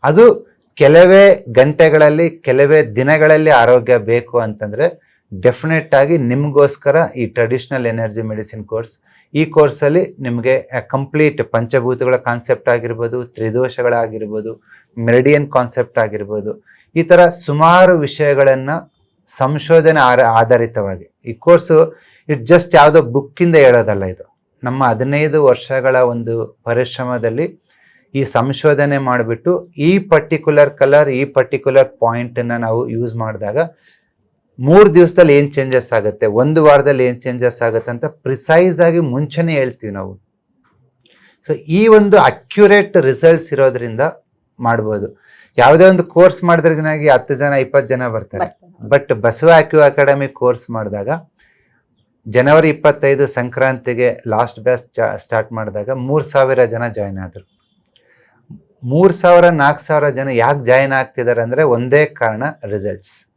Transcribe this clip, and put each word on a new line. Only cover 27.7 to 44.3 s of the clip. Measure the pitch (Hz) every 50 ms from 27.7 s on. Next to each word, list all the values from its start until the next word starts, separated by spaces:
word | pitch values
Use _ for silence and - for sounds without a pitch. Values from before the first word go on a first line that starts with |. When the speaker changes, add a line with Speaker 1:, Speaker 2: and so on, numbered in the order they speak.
| _ _ _ _ _ _ _ _ _
Speaker 1:
ಈ | 135 135
ಸಂಶೋಧನೆ | - - 120 117 135 139 - - 156 147 139 143 143 143 139
ಮಾಡ್ಬಿಟ್ಟು, | 135 131 123 123 117 113 117 113 _ 170 180 175 180 _
ಈ | _ - 147 160 185 196
ಪರ್ಟಿಕ್ಯುಲರ್ | 196 - 165 156 156 156 170 151 - - 151 147 147 135 143 -
ಕಲರ್, | 139 135 139 147 151 143
ಈ | 131 127 139
ಪರ್ಟಿಕ್ಯುಲರ್ | 139 139 135 127 123 - 131 - 139 131 135 131 131 - _
ಪಾಯಿಂಟನ್ನ | - 117 117 120 123 123 123 127 120 117 117 117
ನಾವು | 117 113 113 117 127 123
ಯೂಸ್ | 117 113 120 117 110
ಮಾಡಿದಾಗ | 117 110 110 107 - 107 101 104 135 165 165 _ _ _ _ _ _ _ _ _ _ _ _ _ _ _ _ _ -
ಮೂರು | 127 135 165 196 214 202 160
ದಿವಸದಲ್ಲಿ | 175 175 165 175 - 180 160 143 143
ಏನ್ | 143 143 143
ಚೇಂಜಸ್ | 143 135 131 131 127 120 - -
ಆಗುತ್ತೆ, | 113 101 107 104 - 120
ಒಂದು | 110 101 113 127 143 156 160 156
ವಾರದಲ್ಲಿ | 151 143 139 139 143 143 131 127
ಏನ್ | 127 123 123
ಚೇಂಜಸ್ | _ 131 123 123 123 123 117 -
ಆಗುತ್ತೆ | 123 117 113 113 110 -
ಅಂತ | 120 120 120
ಪ್ರಿಸೈಸ್ | 151 - _ _ 131 135 120 - - 160 165 180 185 175 -
ಆಗಿ | 175 170 165 170
ಮುಂಚೆನೇ | 165 139 120 131 151 147 - 156 170 165 160
ಹೇಳ್ತೀವಿ | 143 135 127 123 _ - 110 98
ನಾವು. | 98 95 95 98 95 _ _ _ _ _ _ _ _ _ _ _ _ _ _ _ _ _ _ _ _ _ _ _ _ _ -
So | 156
ಈ | - - 151 160 185 214 226
ಒಂದು | 220 214 208 202 190 202
ಅಕ್ಯುರೇಟ್ | 160 135 - - _ _ - - 208 202 202 208 196 202 - 185
ರಿಸಲ್ಟ್ಸ್ | 147 131 131 110 - 165 165 160 165 - 147
ಇರೋದ್ರಿಂದ | 127 135 131 127 123 120 117 113 110 135 165 - - _ _